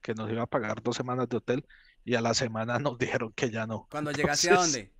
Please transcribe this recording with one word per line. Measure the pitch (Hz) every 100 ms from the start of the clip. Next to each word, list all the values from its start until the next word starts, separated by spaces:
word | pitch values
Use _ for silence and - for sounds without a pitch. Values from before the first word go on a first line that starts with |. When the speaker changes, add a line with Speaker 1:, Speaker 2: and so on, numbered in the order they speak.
Speaker 1:
que | -
nos | 110 110
iba | 113
a | 143
pagar | 143 107 110
dos | 120 117
semanas | 127 123 117
de | 117
hotel, | - 127 - - - _
y | - 120
a |
la | 117
semana | 113 123 113 113 120
nos | 143 120
<laughs> |
dijeron | 123 127 113
que | - 131
ya | 113 110
no. | 107 -
Speaker 2:
¿Cuando | 151 147
llegaste | 143 147 143 170
a |
Speaker 1:
Entonces, | 180
Speaker 2:
dónde? | 170 135 101 -